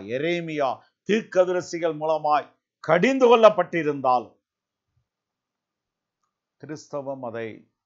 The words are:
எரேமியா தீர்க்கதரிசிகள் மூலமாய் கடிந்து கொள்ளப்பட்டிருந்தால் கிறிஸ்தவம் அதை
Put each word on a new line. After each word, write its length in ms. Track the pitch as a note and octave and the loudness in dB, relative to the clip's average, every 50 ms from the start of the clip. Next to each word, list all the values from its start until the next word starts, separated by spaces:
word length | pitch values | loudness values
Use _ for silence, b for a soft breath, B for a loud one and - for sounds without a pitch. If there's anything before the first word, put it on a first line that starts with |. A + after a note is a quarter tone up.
| G2 G2+ | -8 -8
எரேமியா 600 | A#2+ C3+ D3 E3+ F3 F3 E3+ D#3+ D#3 D3 C#3 B2+ A2 b b b b _ _ - | -8 -6 -4 -4 -4 -4 -6 -8 -6 -4 -4 -4 -4 b b b b _ _ -2
தீர்க்கதரிசிகள் 880 | G3+ A3+ F3+ - - F3+ F3+ F3 F3+ F3+ E3+ - - E3+ D#3+ E3 D#3 D3+ | -2 -2 -2 -2 0 0 0 2 0 -4 -6 -6 -10 -6 -4 -4 -4 -4
மூலமாய் 540 | D#3 D#3+ D#3 D#3 D#3 D3+ D3+ A#3+ - - _ _ _ _ _ _ - | -4 -4 -4 -2 0 0 0 0 -2 -4 _ _ _ _ _ _ 0
கடிந்து 420 | - D#3+ F3+ F3+ B3+ C4+ C4+ B3+ A#3 | 2 2 4 4 2 2 4 6 6
கொள்ளப்பட்டிருந்தால் 1000 | A#3+ A3+ A3 G#3 - F3+ F3 - - E3+ D3+ D3 C#3+ C#3 B2+ C3 B2+ B2 A2 G2 _ _ _ _ _ _ _ _ _ _ _ _ _ _ _ _ _ _ _ _ _ _ _ _ _ _ _ _ _ _ _ _ _ _ _ _ _ _ _ _ _ _ _ _ _ _ - | 6 8 8 6 6 6 -4 -4 -2 -4 -4 -4 -4 -2 0 0 0 0 -2 -6 _ _ _ _ _ _ _ _ _ _ _ _ _ _ _ _ _ _ _ _ _ _ _ _ _ _ _ _ _ _ _ _ _ _ _ _ _ _ _ _ _ _ _ _ _ _ -18
கிறிஸ்தவம் 600 | C3+ D#3 C#3+ - - - D3 C3+ C#3 C#3 C3 B2+ | -16 -16 -16 -16 -12 -12 -12 -10 -10 -12 -10 -10
அதை 240 | A#2 A2 A#2 A2+ A2 G#2 - - _ _ _ _ | -10 -10 -8 -10 -10 -12 -16 -20 _ _ _ _